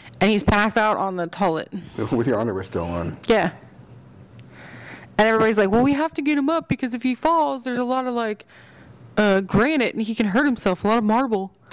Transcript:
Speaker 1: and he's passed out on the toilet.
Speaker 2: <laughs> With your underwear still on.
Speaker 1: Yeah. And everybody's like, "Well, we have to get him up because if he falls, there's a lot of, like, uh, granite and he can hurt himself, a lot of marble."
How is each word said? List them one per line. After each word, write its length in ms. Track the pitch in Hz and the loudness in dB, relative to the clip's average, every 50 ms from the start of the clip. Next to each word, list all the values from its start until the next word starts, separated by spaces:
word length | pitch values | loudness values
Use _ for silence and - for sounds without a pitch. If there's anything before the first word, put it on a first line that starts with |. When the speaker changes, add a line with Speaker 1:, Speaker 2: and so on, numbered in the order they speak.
| - - - - | -20 -16 -4 0
Speaker 1:
and 100 | 190 208 | 2 2
he's 140 | 214 202 - | 2 2 2
passed 340 | - 214 202 208 220 - 233 | 2 2 4 2 2 2 2
out 180 | 214 214 208 | 2 2 2
on 200 | - 190 196 185 | 0 -2 -2 -4
the 100 | 180 170 | -4 -6
toilet. 420 | 170 - - 202 175 160 156 - - - 185 156 | -6 -2 0 0 0 0 -2 -4 -8 -12 -14 -14
Speaker 2:
<laughs> 260 | - - - 113 107 | -12 -10 -8 -6 -2
With 140 | 135 117 113 | -2 0 0
your 140 | 131 120 104 | 0 0 0
underwear 220 | 117 117 95 95 | 0 -2 -4 -4
still 220 | 98 - - 90 82 | -6 -6 -6 -6 -4
on. 340 | 85 85 85 85 80 - - - - | -4 -4 -6 -6 -6 -8 -4 0 0
Speaker 1:
Yeah. 240 | 226 202 143 185 - - - - - - - - - - - - - - - - - - - - - - - - - - - - - - - - - - | 2 2 0 -2 -4 -8 -18 -20 -20 -20 -20 -20 -20 -20 -20 -20 -20 -20 -20 -20 -20 -20 -20 -20 -20 -20 -20 -20 -20 -20 -20 -20 -20 -20 -20 -6 0 2
And 100 | 214 226 | 2 4
everybody's 300 | 226 220 220 226 220 214 | 4 4 2 2 4 2
like, 120 | 196 190 | 2 4
"Well, 120 | 208 233 | 4 4
we 100 | 254 285 | 4 4
have 220 | 285 277 311 320 - | 2 0 -2 -4 -4
to 80 | - | -4
get 160 | 277 302 302 285 | -2 0 0 0
him 100 | 269 294 | 0 0
up 200 | 330 330 320 - | 0 -2 -2 -4
because 260 | 269 - 269 240 233 | -4 -4 -4 -6 -4
if 80 | 233 | -2
he 120 | - 254 247 | -2 -2 -2
falls, 500 | - - 320 339 330 302 285 269 254 233 | 0 0 2 2 2 2 0 -2 -4 -6
there's 140 | 254 240 240 | -6 -4 -4
a 60 | 247 | -2
lot 220 | 240 254 262 254 | -2 -2 -2 -2
of, 80 | 254 240 | -4 -4
like, 320 | 240 226 214 214 - - _ - - - - - - - - - - - - - - | -4 -4 -4 -6 -8 -12 _ -20 -20 -20 -20 -20 -20 -20 -20 -20 -20 -20 -6 0 2
uh, 220 | 214 202 190 190 | 2 4 4 2
granite 520 | 190 185 - 196 233 294 320 277 233 190 - | 0 0 0 2 2 2 2 0 0 -2 -2
and 80 | - | -4
he 120 | 220 214 220 | -4 -4 -2
can 120 | - 226 | -2 -2
hurt 200 | 202 185 254 294 | 0 2 2 2
himself, 380 | 294 240 - - 196 180 - - | 0 0 0 -2 -2 -2 0 0
a 40 | 202 | 0
lot 80 | 220 240 | 0 2
of 60 | 214 | 2
marble." 480 | 208 220 240 277 240 220 190 190 190 _ _ _ - | 2 2 0 0 0 -2 -4 -4 -6 _ _ _ -20